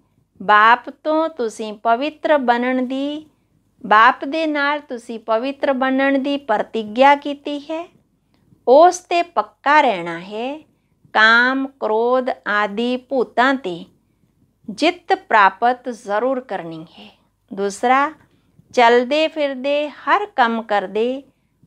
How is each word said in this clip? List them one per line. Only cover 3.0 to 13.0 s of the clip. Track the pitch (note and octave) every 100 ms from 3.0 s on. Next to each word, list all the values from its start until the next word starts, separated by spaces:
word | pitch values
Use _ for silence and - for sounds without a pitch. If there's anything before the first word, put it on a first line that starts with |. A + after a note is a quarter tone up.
| C#4+ D4 D#4 _ _ _ _ _ F#3+
ਬਾਪ | G#3 A#3+ C4+ D4
ਦੇ | D#4+ D#4
ਨਾਲ | D4 C#4+ D4
ਤੁਸੀਂ | D4 A#3+ - A3+
ਪਵਿੱਤਰ | A3 A3 C4 C#4 C#4+
ਬਣਨ | C4 C4 C4 C4+ C#4
ਦੀ | C#4 C#4+
ਪ੍ਰਤਿਗਿਆ | C#4+ G#3+ - A3+ G#3+ A3 C#4 C#4+
ਕੀਤੀ | C#4+ C#4+ D4 D4
ਹੈ। | C#4+ D#4+ F4+ _ _ _ _ _ _ _ -
ਉਸ | C4+ F4 F4+
'ਤੇ | - E4+
ਪੱਕਾ | E4+ A3+ G#3+ _ C4+ D4+
ਰਹਿਣਾ | C#4 F#3 E3+ E3
ਹੈ। | F#3 G#3+ B3+ D#4 - _ _ _ _
ਕਾਮ, | G#3+ A3 A#3 B3+ C4+ C4+
ਕ੍ਰੋਧ | - A3 A3 A#3+ B3+ B3+ - -
ਆਦਿ | G#3 G#3 G3+ A#3+
ਭੂਤਾਂ | B3